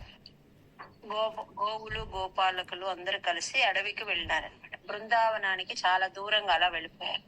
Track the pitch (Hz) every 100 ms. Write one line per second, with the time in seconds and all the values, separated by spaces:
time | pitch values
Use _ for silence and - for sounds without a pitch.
0 | - - - - _ - - - - -
1 | 214 214 220 - - 196 208 214 214 214
2 | 185 190 190 - 190 185 180 180 190 175
3 | 180 196 185 170 - 269 233 190 202 202
4 | 208 180 165 160 - - - - - 202
5 | 220 233 226 220 196 190 185 - 185 185
6 | 190 190 202 214 202 165 180 170 165 -
7 | 175 -